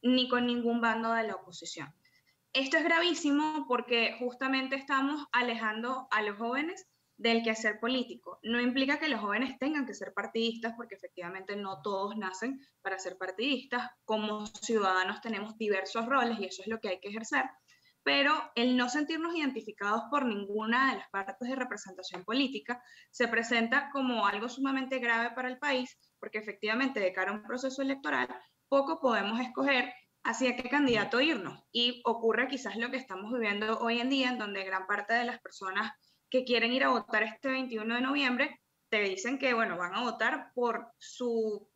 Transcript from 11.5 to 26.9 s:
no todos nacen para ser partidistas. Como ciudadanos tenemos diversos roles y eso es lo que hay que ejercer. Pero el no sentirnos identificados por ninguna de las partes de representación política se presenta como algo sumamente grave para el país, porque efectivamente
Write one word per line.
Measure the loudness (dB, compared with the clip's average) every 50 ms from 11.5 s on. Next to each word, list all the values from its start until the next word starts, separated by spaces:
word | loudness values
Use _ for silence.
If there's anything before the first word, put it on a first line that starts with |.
| -8
no | -6 -6 -8 -8 -6 -4
todos | -4 -2 -2 -2 -2 -4
nacen | -4 -6 -6 -6 -4 -4 -4 -6 -6 -10 _ _ _
para | _ -6 -6 -4
ser | -6 -8 -8 -8
partidistas. | -8 -8 -4 -2 0 0 0 -2 -2 -4 -4 -4 -4 -4 -12 _ _
Como | -2 -2 0 0 -2 -4 -4 -6
ciudadanos | -10 -12 -12 -4 0 2 2 4 4 4 2 2 0 -2 -4
tenemos | -6 -6 -4 -4 -6 -8 -6 -4
diversos | 0 2 2 2 0 -2 -2 -2 0
roles | 2 4 4 4 2 0 -2
y | -4
eso | -6 -8 -8 -6
es | -6
lo | -6 -4
que | -2 -4
hay | -4 -4
que | -6 -10
ejercer. | -8 -8 -6 -2 0 0 0 -2 -6 _ _ _ -20 _ _ _ _ _ _
Pero | 2 4 6 6 6 4 2 0 -4 -2
el | 2 2 4 4
no | 4 4 2
sentirnos | 2 0 0 0 -2 -2 -2 -2 -2
identificados | 0 0 0 -2 -2 -8 -10 -10 -4 -2 0 0 0 0 0
por | 0 2 2
ninguna | 2 0 -2 -4 -2 -4 -2 0 2 2 4 4 4 2
de | 0
las | -6 -6
partes | -6 -6 -6 -6 -8 -8 -6
de | -6 -4
representación | -4 -4 -4 -6 -10 -10 -14 -14 -12 -12 -12 -12 -10 -6
política | -2 0 0 0 0 -2 -6 -6 -6 -8 -8 -10 -20 -20 -20 -20 _
se | _ -2 0 2
presenta | 2 0 0 2 2 2 2 4 2 2 0 0 -4
como | -2 0 0 0 2 2
algo | 2 0 0 -4 -6
sumamente | -4 -2 -2 0 0 0 -2 -2 -4 -2
grave | 0 2 2 2 2 -2 -2
para | -4 -4 -4
el | -4 -4
país, | -2 0 0 0 0 -4 -10 _ _ _ _ _
porque | -14 -8 -6 -6
efectivamente | -6 -6 -10 -4 -2 0 2 2 0 0